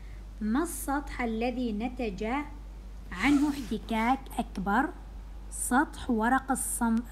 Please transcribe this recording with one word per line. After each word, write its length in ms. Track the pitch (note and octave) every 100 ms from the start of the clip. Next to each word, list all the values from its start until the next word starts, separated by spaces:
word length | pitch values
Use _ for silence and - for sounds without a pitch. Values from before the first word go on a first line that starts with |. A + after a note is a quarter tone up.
| - - - -
ما 220 | G#3+ B3
السطح 580 | E4+ - - C#4 C#4 -
الذي 520 | A#3+ A3 A#3+ A#3+ A#3+
نتج 500 | G#3 B3 B3 A3+ F#3 G#3+ C4+ D4 - - - - - -
عنه 380 | F3+ A#3+ C#4+ D4+
احتكاك 720 | C#4+ A#3 A3 - A3 A3+ C4 - -
أكبر؟ 520 | - - F#3 G#3+ D#4 - - - - - -
سطح 580 | - - B3 D#4+ - -
ورق 420 | A3+ A3+ C4 -
الصم-، 520 | C4 - - A#3 A3+ A#3